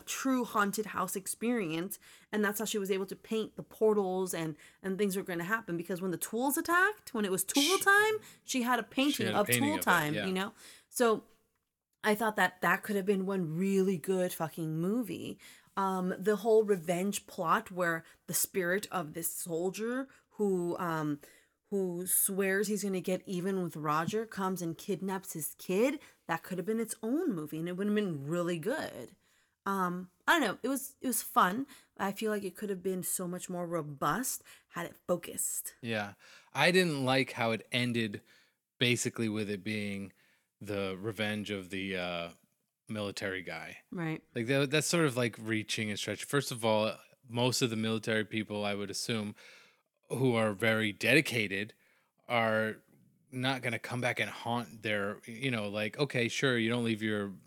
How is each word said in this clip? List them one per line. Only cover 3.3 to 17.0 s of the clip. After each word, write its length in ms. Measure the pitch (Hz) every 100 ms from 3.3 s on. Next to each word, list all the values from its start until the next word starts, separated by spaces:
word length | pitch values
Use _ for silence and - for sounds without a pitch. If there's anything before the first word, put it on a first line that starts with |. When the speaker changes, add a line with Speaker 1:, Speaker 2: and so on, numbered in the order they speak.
| 220 208
Speaker 1:
the 80 | -
portals 720 | - - 220 208 190 185 185
and, 220 | 170 160 151 - -
and 160 | 190 190
things 180 | 208 190
were 60 |
gonna 220 | 190 170
happen. 320 | 170 226 196 170
Because 260 | 175 180
when 80 | 190
the 60 | 165
Tools 400 | - 220 277 302
attacked, 580 | 320 349 392 - -
when 100 | 226
it 60 | 202
was 140 | 190
Tool 180 | - 285 294 381
Speaker 2:
Sh-, 60 |
Speaker 1:
time, 300 | 392 403 427 427 - -
she 180 | - 262
had 180 | 233 240
a 20 |
Speaker 2:
she 120 | 214
Speaker 1:
painting 320 | - 285 285 -
Speaker 2:
had 80 | -
a 20 |
Speaker 1:
of 60 | -
Speaker 2:
painting 180 | 247
Speaker 1:
Tool 100 | 285
Speaker 2:
of 40 | 302
it, 20 |
Speaker 1:
time, 300 | 240 175 151
Speaker 2:
yeah. 120 | 151 190
Speaker 1:
you 60 |
know? 200 | 185 202 - - - _
So 340 | - 233 208 - _ _ _ _ _ _ _
I 140 | 214 208
thought 180 | 208 202
that 240 | 180 -
that 200 | 175 190
could 140 | - 202
have 100 | 185
been 200 | 190 190
one 300 | 196 165 160
really 420 | 196 196 190 180
good 340 | 190 185 180
fucking 480 | - 160 - 160 156
movie. 580 | 175 233 202 131 117 - - - _ -
Um, 360 | 190 185 180 -
the 180 | 190 208
whole 280 | 226 220
revenge 640 | 208 190 160 175